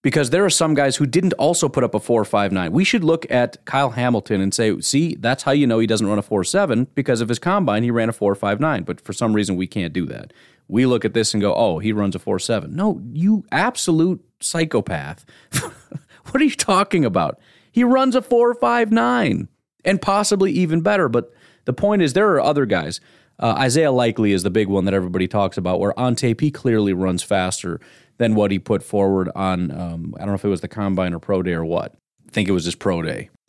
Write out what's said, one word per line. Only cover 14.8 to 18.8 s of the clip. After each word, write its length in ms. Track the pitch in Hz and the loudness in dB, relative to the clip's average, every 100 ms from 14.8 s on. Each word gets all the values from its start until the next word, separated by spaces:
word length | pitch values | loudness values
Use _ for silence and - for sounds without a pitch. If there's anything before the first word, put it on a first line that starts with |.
| - 82 71 90 _ - _ | -2 -8 -8 -14 _ -20 _
<laughs> 180 | - - - _ - _ - - | -6 -6 -14 _ -16 _ -20 -4
What 100 | 262 | 0
are 40 | |
you 100 | 302 | 0
talking 500 | - - 190 196 185 | 0 0 2 2 2
about? 340 | 123 92 78 - _ _ _ | 2 2 -2 -4 _ _ _
He 140 | 233 | 0
runs 300 | 247 262 262 | 4 4 4
a 80 | 247 | 2
four 320 | - 240 240 | 2 4 4
five 380 | 240 240 240 | 2 0 2